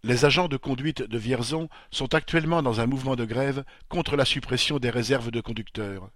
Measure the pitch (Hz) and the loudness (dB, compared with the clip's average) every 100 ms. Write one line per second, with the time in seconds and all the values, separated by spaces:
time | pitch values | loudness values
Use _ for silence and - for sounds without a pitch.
0 | 110 123 143 139 175 139 - 127 147 - | 2 4 6 6 2 -2 -2 -2 -2 -4
1 | 120 117 110 127 120 156 165 - - - | -4 -4 -2 -2 0 -2 -4 -10 -10 -6
2 | 127 156 - 165 156 170 135 113 117 135 | 0 0 2 0 4 2 2 2 2 0
3 | 131 127 113 113 139 135 135 - - 175 | 0 -2 -2 0 0 -2 -6 -16 -6 -4
4 | 165 143 131 135 - 123 - 147 123 117 | 0 2 2 2 -2 0 0 0 0 -2
5 | 113 135 117 117 - 113 104 - 104 98 | 2 0 0 -4 -4 -8 -8 -6 -6 -6
6 | 95 | -12